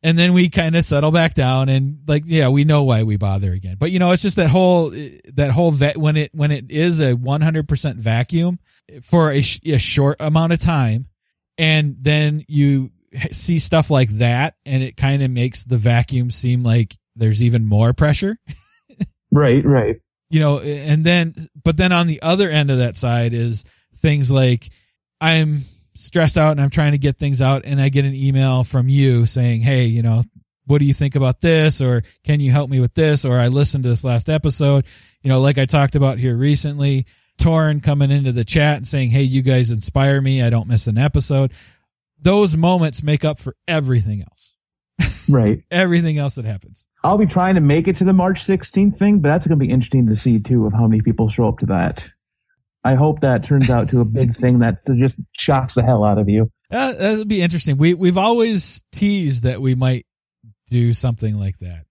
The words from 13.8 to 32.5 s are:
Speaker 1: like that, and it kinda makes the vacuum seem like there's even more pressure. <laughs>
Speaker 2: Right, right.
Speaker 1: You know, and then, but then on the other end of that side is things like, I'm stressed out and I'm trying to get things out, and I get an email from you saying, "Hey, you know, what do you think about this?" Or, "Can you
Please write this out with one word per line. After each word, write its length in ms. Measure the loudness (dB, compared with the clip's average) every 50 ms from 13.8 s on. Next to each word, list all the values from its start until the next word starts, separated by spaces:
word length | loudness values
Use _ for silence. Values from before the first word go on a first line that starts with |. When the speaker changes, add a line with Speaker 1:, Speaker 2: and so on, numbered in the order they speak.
| 0 2
Speaker 1:
like 180 | 2 0 0 0 0 0
that, 360 | 0 0 0 0 -2 -4 -6 _ _
and 180 | -4 -4 -4 -4
it 120 | -4 -6
kinda 320 | -4 -2 -2 0 0 -2 -2
makes 380 | -2 -2 -4 -4 -4 -8 -8
the 120 | -4 -4 0
vacuum 520 | 0 2 2 2 0 -2 -2 -4 -4 -4
seem 320 | -4 -4 -2 -2 -2 0 0
like 320 | 0 2 0 0 -2 -6 _ _ _ _ -2
there's 260 | -2 0 0 2 0
even 220 | 2 2 0 0
more 260 | 2 2 2 2 2
pressure. 460 | 2 2 2 0 0 0 -2 -4 -6 -8 _ _
<laughs> 0 | -20 -20 _ _ _ _ _ _ -10 _ -10 -10 _ _ _ _
Speaker 2:
Right, 340 | 2 2 4 4 4 2 4
right. 320 | 4 2 2 2 0 -4 -6 _ _ _ _ _ _
Speaker 1:
You 100 | -2 0
know, 200 | 2 2 0 -2
and 440 | -4 -8 -10 -8 -2 -2 0 0 2
then, 320 | 2 2 2 0 -2 -6 -12 -18 -18 _ -4
but 140 | -2 -2 0
then 160 | 2 0 0
on 160 | 2 0 0 0
the 140 | -2 -4
other 280 | -2 -2 0 0 0 0
end 220 | 0 0 0 2
of 60 | 0 0
that 180 | 0 -2 -2
side 380 | -4 -4 -2 -2 0 -2 -2 -2
is 320 | -2 -4 -4 -4 -6 -8 -12 _ _ _ _ _ -2
things 340 | 0 0 0 2 2 2
like, 380 | 2 2 2 2 2 0 -4 -10 -20 _ _ _ _ _ _ _ _ _
I'm 440 | 0 0 2 2 2 0 -2 -4 -6 -10 -20 _ _ _ _
stressed 420 | -18 -18 -6 -2 0 0 2 2 2
out 140 | 2 2
and 100 | 2 0
I'm 80 | -2 -2
trying 240 | 0 0 0 0 0
to 40 | 0
get 200 | 0 -2 -2 _
things 240 | -4 -4 -2 0
out, 220 | 0 0 0 0 -2
and 160 | -4 -2 0
I 80 | 0 0
get 160 | 0 0 -2
an 100 | -2 -2
email 480 | -2 -2 0 2 2 2 2 2 0 -2
from 240 | -2 -2 -2 0 2
you 380 | 2 4 4 4 4 4 2
saying, 340 | 0 0 0 0 0 0 0
"Hey, 260 | 0 0 2 2 2 2
you 140 | 0 0
know, 200 | 0 2 2 0 0 -2 _ -20 _ _ _ _ _
what 120 | 0 2 2
do 80 | 4
you 80 | 2 0
think 220 | 0 -2 -2 -2 0
about 240 | 0 0 -2 _
this?" 400 | 0 2 2 4 2 2 0 0
Or, 220 | 0 0 0 0 -2 -6 _ _ _
"Can 160 | -2 -2 0
you 120 | 2 2